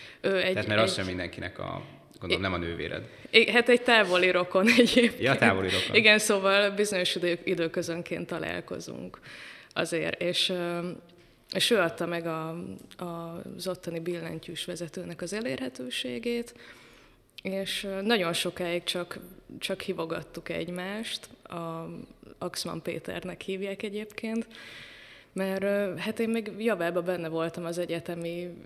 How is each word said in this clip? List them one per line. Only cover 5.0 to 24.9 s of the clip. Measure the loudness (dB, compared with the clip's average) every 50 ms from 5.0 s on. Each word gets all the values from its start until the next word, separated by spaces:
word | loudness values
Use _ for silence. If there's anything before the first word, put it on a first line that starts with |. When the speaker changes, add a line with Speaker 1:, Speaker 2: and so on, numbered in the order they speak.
| 6 6 4 2
Speaker 2:
Ja, | 2 4 4
távoli | 6 6 6 6 6 4 2
rokon. | 2 2 2 4 6
Speaker 1:
Igen, | 6 8 8 8 8
szóval | 6 4 4 4 4 4 6 6 4 4
bizonyos | 2 2 0 0 2 0 0 0 0
idő-, | 2 2 2 0 0 0
időközönként | 0 0 0 0 0 0 -2 -2 -2 -4 -6 -6 -6 -6 -6 -6
találkozunk | -6 -6 -4 -4 -4 -4 -6 -6 -8 -8 -10 -8 -10 -10 -10 -10 -12 -14 -16 -18 -18 -16 -16 -16 -16 -18 -18 -20 -8 -4
azért. | -4 -2 -2 -2 -2 -2 -2 -2 -2 -2
És, | 0 0 2 0 0
ö, | 0 -2 -2 -2 -2 -4 -4 -6 -8 -10 -14 -18 -20 -20 -20 -20 -20 _ _ -8 -2
és | 0 2 4
ő | 4 4
adta | 4 2 0 -2 -2
meg | -2 -2 -2 -2
a, | -2 -4 -4 -4 -6 -6 -8 -8 -10 -12 -14 -16 -18 -12
a, | -10 -8 -8 -8 -8 -8 -10 -10 -10 -10 -12 -10
az | -8 -6 -6
ottani | -6 -6 -6 -6 -6 -4
billentyűs | -4 -4 -4 -4 -6 -6 -8 -8 -8 -8 -8 -8 -6
vezetőnek | -6 -6 -8 -8 -8 -8 -8 -8 -8 -8 -8 -6
az | -6 -4
elérhetőségét, | -4 -4 -4 -4 -4 -4 -6 -8 -8 -8 -8 -6 -6 -6 -4 -6 -4 -2 -2 -2 -2 -4 -6 -12 -18 -20 -20 -20 -20 -20 -20 -20 -20 -20 -20 -20 _ _ _ _ -10 -6
és, | -4 -4 -4 -4 -4 -4 -4 -4
ö, | -4 -4 -2 2
nagyon | 2 2 4 2 2 0
sokáig | 0 -2 -2 -4 -4 -4 -2 -2 -2 -2
csak, | -2 -4 -4 -4 -6 -8 -12 -14 -16 -18 -20 -18 -18 -12 -8
csak | -6 -6 -4 -4
hívogattuk | -4 -4 -4 -4 -4 -4 -4 -6 -8 -10 -12 -12 -8 -6
egymást, | -4 -4 -4 -4 -6 -6 -6 -6 -6 -6 -6 -6 -8 -8 -10 -14 -20 -20 -16
a | -12 -10 -8 -8 -6 -8 -8 -10 -10 -12 -12 -14 -16 -20 -20 -20 -20 -12 -8
Axman | -8 -6 -4 -6 -6 -6 -6 -6 -6
Péternek | -6 -6 -6 -6 -6 -8 -6 -8 -8 -10 -8
hívják | -6 -6 -6 -4 -4 -6 -6 -6 -6
egyébként, | -6 -6 -6 -8 -10 -10 -8 -6 -4 -2 -2 -4 -4 -10 -16 -18 -16 -16 -16 -18 -18